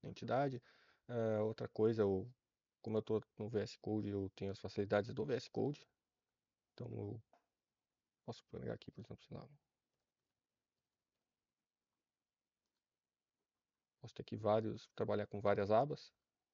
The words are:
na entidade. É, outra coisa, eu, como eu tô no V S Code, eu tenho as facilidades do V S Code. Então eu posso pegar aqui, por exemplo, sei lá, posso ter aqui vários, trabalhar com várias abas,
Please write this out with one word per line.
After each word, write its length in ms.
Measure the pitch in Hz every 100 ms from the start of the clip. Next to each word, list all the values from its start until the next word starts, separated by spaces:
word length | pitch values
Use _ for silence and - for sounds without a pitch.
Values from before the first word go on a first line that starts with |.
na 80 | -
entidade. 500 | - 117 120 143 127 - - - _ -
É, 320 | 120 113 107
outra 280 | 107 113 120
coisa, 340 | - 110 110
eu, 260 | 101 95 117 - _ _ _ _
como 160 | - 110
eu 40 |
tô 180 | 110 110 - -
no 100 | 107
V 140 | 110
S 160 | 101 -
Code, 320 | - 107 107
eu 220 | 101 95 -
tenho 160 | 98
as 80 | 95
facilidades 540 | 98 - 101 104 107
do 100 | -
V 120 | 143 123
S 140 | -
Code. 360 | 120 117 147 - _ _ _ _ _ _ _ _
Então 140 | - 117
eu 300 | 113 104 113 - _ _ _ _ _ _ _ _ _ -
posso 180 | 113 -
pegar 280 | - -
aqui, 160 | 107 -
por 120 | -
exemplo, 220 | 110 110
sei 140 | - -
lá, 100 | 127 143 _ _ _ _ _ _ _ _ _ _ _ _ _ _ _ _ _ _ _ _ _ _ _ _ _ _ _ _ _ _ _ _ _ _ _ _ _ _ _ _ _ _ _ _
posso 140 | 120 -
ter 80 |
aqui 120 | - 110
vários, 520 | 107 110 110 - - -
trabalhar 320 | 110 104 101
com 120 | 104
várias 300 | 101 101 101
abas, 420 | 110 147 143 - _ _ _ _